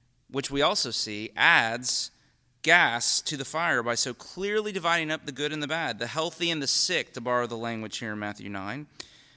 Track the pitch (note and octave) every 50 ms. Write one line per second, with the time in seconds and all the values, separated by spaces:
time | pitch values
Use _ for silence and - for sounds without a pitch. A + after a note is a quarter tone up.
0 | _ _ _ _ _ - - C3+ C3+ - C#3 C#3 D3 E3+ D#3 - - C3 A2 -
1 | - A2 G#2 G#2 G#2+ A#2 - - B2 E3 E3+ D3 A#2 A2+ A#2 B2 B2+ C3 - -
2 | - - - _ _ _ _ _ _ _ _ _ - D#3 E3+ F3+ E3 C3 A#2 A#2+
3 | - - - - - - D#3 C3 C3+ - - D#3 E3+ E3+ C#3+ B2 A2+ A#2+ A#2 A2+
4 | - C3 A#2+ - - - - F3 F#3+ G3+ G#3 G#3+ G#3+ G#3+ F#3+ F#3+ D#3+ E3+ E3+ E3+
5 | D#3+ D3+ D#3 D#3 - D3+ C3+ B2+ D3 D3 D3+ D3+ D3 C3+ D#3 E3 D#3+ C3 A2+ G2
6 | B2 A#2 A2+ D#3 D#3+ F3 - - E3+ E3+ E3 D#3 C3+ B2+ - - - - F3+ D3+
7 | A#2+ - - B2+ A#2 B2 B2 B2 A#2+ A2 A#2 A2+ A#2 A#2 A#2 A2 G#2+ G#2 - -
8 | A#2+ A2 G#2+ G#2 G#2 G#2 G2+ G#2 G#2 G2+ G2+ G2 F#2+ G2+ A#2 C#3+ D3+ - _ -
9 | - - - - - - _